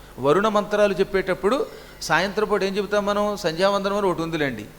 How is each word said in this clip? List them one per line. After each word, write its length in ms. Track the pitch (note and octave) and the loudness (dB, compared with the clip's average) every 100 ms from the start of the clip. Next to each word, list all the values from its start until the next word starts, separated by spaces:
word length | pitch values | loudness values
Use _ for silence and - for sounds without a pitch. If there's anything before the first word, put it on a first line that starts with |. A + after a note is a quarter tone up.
| - - | -18 -2
వరుణ 280 | C3+ E3 A3 | 2 4 4
మంత్రాలు 460 | G#3 G3+ G#3 G#3 | 0 0 2 2
చెప్పేటప్పుడు 720 | F#3 F#3+ F#3+ F#3 F3+ G3 C#4 - - - - | 2 0 0 -2 0 0 0 -2 -10 -20 -12
సాయంత్రం 460 | - D#3+ G3 G3+ G#3+ | 0 0 2 -2 0
పూట 160 | G3+ | 0
ఏం 140 | F#3+ G3 | 0 -2
చెబుతాం 280 | F#3+ G#3 G3+ | 0 0 0
మనం? 320 | G3+ G#3 G3+ | 0 0 -2
సంధ్యావందనం 600 | E3+ E3 G3 G3+ G3 G3+ | -4 0 2 2 0 0
అని 100 | G3 | 0
ఒకటి 140 | E3 | 0
ఉందిలేండి, 440 | E3 E3 C#3 A2+ G#2+ | -2 -2 -2 -4 -12